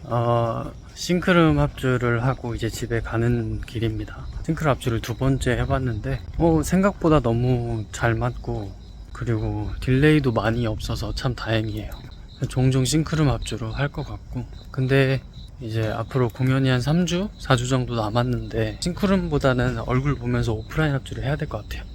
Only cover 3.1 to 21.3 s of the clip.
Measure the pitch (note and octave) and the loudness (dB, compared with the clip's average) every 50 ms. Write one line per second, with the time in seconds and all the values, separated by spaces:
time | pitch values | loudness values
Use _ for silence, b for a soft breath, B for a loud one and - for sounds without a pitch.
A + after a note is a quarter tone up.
3.1 | - A2+ A2+ A#2+ A#2+ A#2+ A2+ A2 G#2+ G#2 - - - A2+ A2+ A2+ G#2+ A2 A2 - | -2 0 2 2 2 2 0 -2 -4 -6 -6 -6 -4 -2 -2 -2 -2 -2 -6 -8
4.1 | - - - - - - - - E3 - D#3+ D3+ B2 - - B2 A#2 A2 - - | -10 -12 -10 -10 -8 -8 -4 -4 -2 0 2 0 0 2 0 -2 -2 -2 -2 -4
5.1 | A2+ - C3 C3+ C3+ B2+ - B2+ A#2+ A2+ B2 A#2+ C#3 C3+ C3 B2+ A2+ G#2 - C3 | -4 0 2 2 2 2 2 0 0 0 0 0 0 0 0 -2 -2 -2 -4 -4
6.1 | C3+ - - - - - D#3+ E3+ D#3+ D#3 D3 - - F#3 F#3+ G3+ G3 - - E3 | -4 -4 -6 -8 0 2 4 4 4 4 2 2 2 4 4 2 0 2 4 6
7.1 | D#3 D3 B2 A#2+ A#2 A#2 A#2+ B2 B2+ A#2+ A#2+ A#2 A#2 A2 G#2 - - - B2 A#2 | 6 6 6 4 2 4 4 4 2 2 2 -2 -2 -4 -4 -6 -6 0 2 2
8.1 | A2+ A2+ A#2 B2 A#2+ - - - A#2+ A2+ G#2 G2 F#2+ - - - - - - - | 2 2 0 -2 -4 -4 -6 -6 -6 -6 -6 -8 -10 -14 -16 -18 -16 -16 -16 -16
9.1 | - - A#2 A#2 A#2 G#2+ A2 G#2+ G#2 G#2 G#2 G2+ - - - - B2+ C3 C#3+ D3+ | -10 -8 -2 -2 0 0 0 -2 -2 -2 -4 -6 -6 -4 0 2 2 6 6 6
10.1 | D#3 D#3 C3+ C3 A2+ A2+ G2 A2 A2+ A#2+ A#2+ A2 A2 - - - A#2 - A#2 G#2 | 6 6 4 4 2 2 2 2 0 2 0 -2 -2 -4 -4 -4 -4 -4 -4 -6
11.1 | - - - C3 A#2+ - - A2 A2+ A2 A2 A2 G#2 G#2+ G2+ - - - - - | -6 -2 -2 -2 -2 -2 -2 0 0 0 0 -2 -4 -6 -8 -8 -12 -12 -14 -16
12.1 | - - - - - - C#3 - - C3 B2+ C3 B2+ C3+ B2+ B2 C#3 D#3+ D3+ - | -16 -16 -18 -18 -8 -6 -6 -4 0 2 2 4 4 4 2 2 2 0 0 0
13.1 | E3 D#3 D#3 C#3 A#2 G#2+ - - A2+ G#2 A#2 A2 A2 B2 C#3 C#3+ - D#3+ C3+ - | 0 2 2 2 2 0 -2 -6 -6 -6 -6 -6 -4 -4 -4 -4 -4 -8 -8 -8
14.1 | G#2+ - - - - B2+ A#2 - - - - - - - C3 B2+ C3+ C#3 C3+ C3 | -10 -14 -12 -10 -8 -8 -8 -8 -12 -16 -16 -10 -4 -2 0 2 4 4 4 4
15.1 | C3+ B2+ - - - - - - - - C3 A2 A2 A2+ A2 G#2+ G#2+ A2+ A2+ - | 2 -2 -2 -8 -16 -16 -16 -16 -14 -12 -10 -6 -2 -2 -2 0 -2 -4 -6 -2
16.1 | - C3+ B2 A2+ - - C3 B2+ B2+ C3+ C3+ C3 B2+ B2 A#2+ C#3 D#3 F3 F3+ D#3+ | 0 2 2 2 2 0 0 2 2 4 4 4 2 2 2 2 2 2 2 2
17.1 | E3+ F3 G3+ G#3+ - - - - C3+ A#2+ A#2+ B2 C3+ B2+ B2 A#2 A#2+ A#2 G#2 G#2 | 0 0 -2 -4 -6 -10 2 2 2 2 4 0 0 0 0 0 -2 -2 -2 0
18.1 | G#2+ A#2+ A#2+ B2+ B2 A#2 A2 G#2+ G#2+ A2+ A2+ G#2+ G#2 - - F3 F3 - - G3 | 0 0 2 2 0 -2 -2 -4 -2 -2 -2 -2 -2 -4 -4 -4 -2 0 2 2
19.1 | G3 F#3+ F3 E3+ D3+ C#3+ C3+ C3+ B2+ B2+ B2 B2+ B2 A2+ A#2 - A#2+ B2+ C3+ D3 | 2 2 2 0 -2 2 2 2 2 4 2 0 0 -2 -2 0 0 2 2 2
20.1 | C3+ B2 A#2+ A#2+ B2 A#2+ A#2 A#2 A2 A2 A2 - - D#3+ D#3 D3+ C#3 C3 - - | -2 0 -2 -2 0 0 0 0 -2 -4 -6 -6 -2 0 0 2 0 -2 -4 -6
21.1 | - A2 A2 B2+ | -8 -6 -2 -2